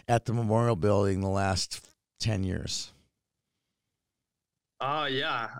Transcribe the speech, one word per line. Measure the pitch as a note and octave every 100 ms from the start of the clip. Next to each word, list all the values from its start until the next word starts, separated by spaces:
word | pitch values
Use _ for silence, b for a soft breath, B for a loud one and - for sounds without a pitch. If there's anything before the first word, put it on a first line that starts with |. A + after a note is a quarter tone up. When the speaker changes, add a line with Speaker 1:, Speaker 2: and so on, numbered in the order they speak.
| -
Speaker 1:
at | A#2 -
the |
Memorial | A#2 A2 A2+ A#2+ F#2+
Building | G2+ G2+ G2+ F#2+
the | F#2+
last | F#2+ G2 F#2+ - - - _ _ -
ten | A2 G2+
years? | F#2+ F2+ - - - _ _ _ _ _ _ _ _ _ _ _ _ _ _ _ _ _ _ -
Speaker 2:
Uh, | B2+ D#3 C#3+
yeah. | C3 D#3 B2+ A2